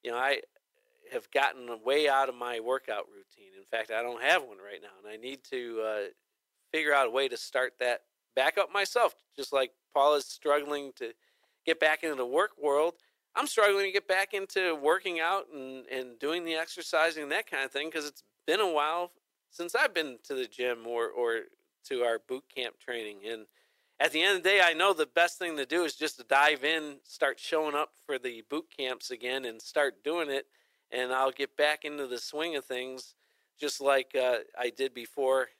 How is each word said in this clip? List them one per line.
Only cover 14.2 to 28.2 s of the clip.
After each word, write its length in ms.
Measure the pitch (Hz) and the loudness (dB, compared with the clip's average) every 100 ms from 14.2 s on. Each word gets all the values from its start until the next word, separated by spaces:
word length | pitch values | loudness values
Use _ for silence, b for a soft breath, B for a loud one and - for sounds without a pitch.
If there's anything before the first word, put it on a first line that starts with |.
| 202 | 0
into 400 | 202 190 196 185 | -4 -4 0 0
working 460 | 156 143 180 190 170 | 2 2 2 0 -2
out 280 | 165 196 - | 0 -2 -4
and, 320 | 143 131 131 123 | -12 -12 -14 -8
and 300 | 131 127 117 | -8 -8 -6
doing 280 | 139 170 170 | -4 -2 -4
the 80 | |
exercising, 720 | 160 165 - 165 165 165 156 147 | -4 -6 -10 -2 2 2 0 -4
that 220 | 175 - | -4 -2
kind 140 | 147 135 | -4 -4
of 60 | |
thing, 200 | 139 156 | -4 -4
'cause 160 | 165 147 | -6 -8
it's 160 | - _ _ - | -12 _ _ -2
been 140 | 185 | 2
a 100 | 196 | 2
while 400 | 151 147 170 175 _ _ _ _ | 2 0 -2 -4 _ _ _ _
since 260 | - 170 240 | -10 -2 2
I've 180 | 302 | 2
been 240 | 175 151 123 | 2 -4 -8
to 100 | - | -8
the 120 | 135 120 | -6 -6
gym 420 | - 123 120 113 | -2 -2 -2 -4
or, 220 | 117 117 | -2 -2
or 320 | - 120 113 - _ _ _ - | 0 0 0 -6 _ _ _ -6
to 140 | 127 | 0
our 160 | 120 113 | 0 0
boot 260 | _ 131 _ - | _ -10 _ -8
camp 240 | 123 - | -8 -8
training. 380 | - 120 107 101 104 | -10 -8 -8 -10 -10
And 180 | 113 104 _ _ _ _ _ | -10 -12 _ _ _ _ _
at 140 | 156 | 0
the 80 | 151 | 2
end 160 | 185 190 | 2 4
of 60 | |
the 60 | 175 | 4
day, 120 | 196 | 6
I 80 | 175 | 6
know 220 | 160 196 | 6 2
the 120 | 170 147 | 2 2
best 320 | - 170 - | 4 2 2
thing 200 | 175 151 | -6 -4
to 80 | 131 | -2
do 180 | 175 | 0
is 120 | 165 - | 0 -2
just 200 | 151 - | -6 -6
to 40 | |
dive 400 | 113 139 147 143 | 2 4 6 4
in, 360 | 143 160 151 139 | 0 -2 -4 -14
start 340 | _ - 139 - | _ -2 -2 -2
showing 380 | - 160 151 143 | -2 0 0 0
up 160 | 151 _ - | -2 _ -6
for 120 | |
the 280 | 131 | -4